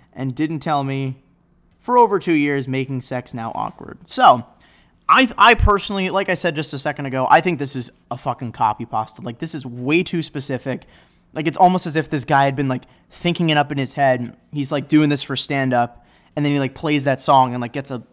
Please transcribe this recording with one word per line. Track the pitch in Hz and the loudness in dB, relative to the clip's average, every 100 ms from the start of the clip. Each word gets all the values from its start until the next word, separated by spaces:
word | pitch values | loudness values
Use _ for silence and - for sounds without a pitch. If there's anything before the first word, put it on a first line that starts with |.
| _ | _
and | - 135 | -10 -8
didn't | 123 151 160 | -2 -2 -2
tell | 165 143 | -2 -2
me | 135 135 135 131 _ _ _ _ _ _ | -2 -4 -6 -8 _ _ _ _ _ _
for | - 247 | 0 4
over | 226 196 | 4 2
two | - | 0
years, | 160 147 139 127 | 0 2 -2 -2
making | 135 135 131 | -4 -4 -6
sex | - 127 - | -6 -8 -8
now | 123 113 | -10 -10
awkward. | - 110 - - - - | -6 -8 -10 -18 -16 -6
So, | - 226 123 - _ _ _ _ _ - | 4 6 6 2 _ _ _ _ _ 0
I, | 196 262 - | 2 2 4
I | 214 | 6
personally, | 233 214 202 - 196 185 | 6 4 2 0 -4 -2
like | 190 190 | -2 -2
I | |
said | 170 175 151 | -2 -2 -4
just | 151 | -6
a | 139 | -6
second | 151 139 139 | -6 -6 -4
ago, | 131 131 | -2 4
I | 160 | 4
think | 180 147 | 4 -2
this | 139 131 | -4 -6
is | 120 _ - | -8 _ -12
a | 120 | -10
fucking | 135 117 120 | -6 -6 -6
copy | - 113 107 117 | -2 0 0 -4
pasta. | 110 110 - | -6 -6 -8
Like, | 123 117 | -12 -10
this | 165 | -8
is | 147 | -8
way | 127 120 127 170 | -10 -8 0 0
too | 180 170 | 0 -4
specific. | - 147 135 127 135 123 - _ _ _ _ | -6 -8 -6 -6 -6 -8 -10 _ _ _ _
Like, | 156 151 | -6 -4
it's | 147 | 4
almost | 180 185 170 | 4 4 -2
as | |
if | 151 139 | -4 -2
this | 151 | -4
guy | 117 139 | 0 2
had | 139 135 | 2 0
been, | 135 | -4
like, | 127 - _ _ | -4 -8 _ _
thinking | - 175 170 165 | -6 -4 -2 0
it | 151 | 2
up | 139 | 0
in | 143 | -2
his | 127 | -4
head. | - 139 127 120 - _ | 0 2 2 -2 -12 _
He's, | 147 131 | -6 -4
like, | 147 131 | -4 2
doing | 151 151 | 2 4
this | 143 | 0
for | - 131 | -2 -4
stand-up, | - 143 131 123 117 - _ _ _ | -2 -2 0 2 0 -4 _ _ _
and | - | -4
then | 147 | 0
he, | 143 | 0
like, | 131 | -2
plays | 135 160 147 | -4 -2 0
that | 135 131 | 0 0
song | - 135 127 | 4 4 4
and, | 123 | 0
like, | 120 | -8
gets | 143 135 | -8 -8
a | 127 - | -10 -12